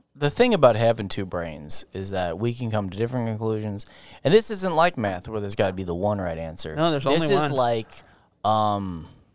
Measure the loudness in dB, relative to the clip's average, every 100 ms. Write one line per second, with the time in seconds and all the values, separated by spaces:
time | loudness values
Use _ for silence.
0 | _ -4 -4 2 2 6 6 6 4 2
1 | -2 -4 -4 -4 -6 -10 -4 -4 -4 -8
2 | -6 -4 -2 -2 -2 -2 -2 -2 -2 -4
3 | -4 -2 -4 -2 -2 -2 -4 -8 -10 -18
4 | -20 -2 4 4 4 -4 -2 4 2 2
5 | -2 -4 -6 -6 -6 0 0 0 -4 -2
6 | 0 0 -4 -6 -8 -8 -8 -2 0 0
7 | 0 2 2 2 0 0 0 0 -4 -16
8 | -20 _ _ _ 0 2 2 0 -4 -8
9 | -12 -20 _